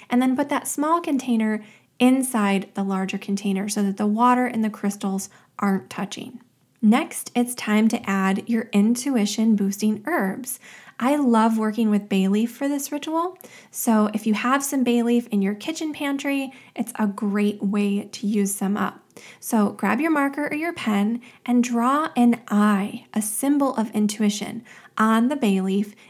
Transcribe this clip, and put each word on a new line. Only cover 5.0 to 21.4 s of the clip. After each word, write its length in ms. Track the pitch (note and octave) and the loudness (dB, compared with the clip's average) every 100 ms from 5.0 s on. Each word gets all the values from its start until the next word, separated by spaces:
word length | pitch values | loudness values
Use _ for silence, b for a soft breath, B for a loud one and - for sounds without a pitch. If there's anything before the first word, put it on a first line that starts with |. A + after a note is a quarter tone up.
| G3 F#3+ - b b - | -4 -6 -8 b b -4
aren't 320 | G3+ F#3+ F#3+ | 0 0 -4
touching. 500 | - - - - - _ _ _ - | -10 -10 -8 -14 -16 _ _ _ 0
Next, 460 | G#3+ A#3+ E4 - - | 4 4 2 -8 -6
it's 200 | A#3+ A#3+ | -2 -2
time 320 | - - G#3 A3 | -2 0 2 2
to 220 | A3+ - | 0 -2
add 380 | G3 F#3+ G3 - | 0 2 0 0
your 200 | A3+ - | -4 0
intuition 840 | G3+ G#3 A#3+ C#4+ B3+ G3+ - A3 | 2 2 2 0 0 0 0 2
boosting 480 | G#3 G3 G3 G#3+ G#3+ | 2 2 0 -2 0
herbs. 540 | G#3+ E4 G3 F#3+ A#3+ - B B B B | -2 0 0 -4 -8 -12 B B B B
I 160 | B3 D4 | 0 2
love 400 | C4+ A3+ A3+ A3+ | 4 4 4 2
working 340 | G#3+ G#3+ A3 | -2 0 2
with 180 | G#3 G3+ | 2 2
bay 180 | G3 F#3+ | 2 2
leaf 300 | G#3 A#3 - | 2 0 -2
for 120 | C#4 | -4
this 220 | C#4+ C#4+ | -4 -4
ritual, 480 | D4 D4 D#4+ F4 F4 B B B | -8 -4 -4 -4 -6 B B B
so 400 | - - A3 G#3+ | -6 0 2 2
if 120 | G#3+ A3 | 0 -2
you 80 | |
have 300 | G#3 A#3+ C#4 | -2 0 -2
some 180 | C#4 C#4 | 0 0
bay 200 | A#3+ A#3+ | 2 2
leaf 260 | A#3 A#3+ A#3 | 2 0 0
in 140 | G3+ | 0
your 120 | G3 | 0
kitchen 380 | G#3 - D#4+ D#4 | -2 -6 -6 -6
pantry, 600 | C#4+ C#4+ C#4 C#4+ C#4 C4+ B B | -6 -4 -4 -2 -4 -4 B B
it's 180 | - - - | -8 -8 -2
a 100 | G#3+ | -4
great 560 | G3 G#3 G3+ G#3 G#3 | -2 -2 0 0 0
way 420 | G3 G#3 G3+ G3+ | -2 0 0 -2
to 220 | - - G3+ | -4 -6 -2
use 280 | G#3+ G3 | 0 0
some 220 | - G3 G#3 | -2 -2 -2
up. 240 | G3 - _ - B B | -2 -6 _ -20 B B
So 300 | - A3+ G3+ | -2 2 2
grab 300 | G3+ G3 A3 | 0 -2 0
your 100 | D#4+ | 2
marker 380 | D4+ C#4 C#4 D4 | 2 0 -2 -4
or 60 | |
your 180 | D4+ E4 | -4 -4
pen 480 | E4+ - G3+ G#3 A#3 B B | -4 -2 0 0 -2 B B